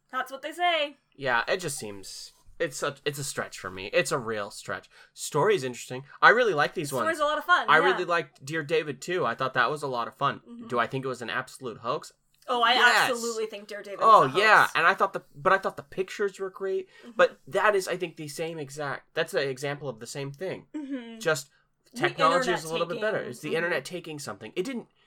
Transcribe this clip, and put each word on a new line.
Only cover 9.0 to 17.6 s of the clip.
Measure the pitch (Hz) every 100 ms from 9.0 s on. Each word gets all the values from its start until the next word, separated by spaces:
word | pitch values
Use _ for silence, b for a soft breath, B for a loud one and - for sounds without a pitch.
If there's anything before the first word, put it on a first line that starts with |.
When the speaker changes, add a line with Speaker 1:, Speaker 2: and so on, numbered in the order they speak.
Speaker 2:
too. | - 180 123
I | 113
thought | 131 131
that | 120
was | 151
a | 143
lot | 123 110
of | -
fun. | 143 113 -
Speaker 1:
Mm-hmm. | 120 113
Speaker 2:
Do | 123
I | 113
think | 135 131
it |
was | 120
an | 113
absolute | 120 131 - 123 101
hoax? | 113 151 - _ _ _ -
Speaker 1:
Oh, | 240
I | 233
Speaker 2:
Yes. | 254 240 220 160
Speaker 1:
absolutely | 240 233 220 220
think | 202 214
Dear | 208
David | 202 190
Speaker 2:
Oh, | 208 202 139
Speaker 1:
was | 151
a |
Speaker 2:
yeah, | 214 185
Speaker 1:
hoax. | 120 -
Speaker 2:
and | 170
I |
thought | 196 208
the, | 175 - 147
but | 185
I | 190
thought | 190 -
the |
pictures | - - 190 - 202 190
were | 190
great. | - 190 190 185 B
Speaker 1:
Mm-hmm. | 240 220
Speaker 2:
But | 175 - -
that | 190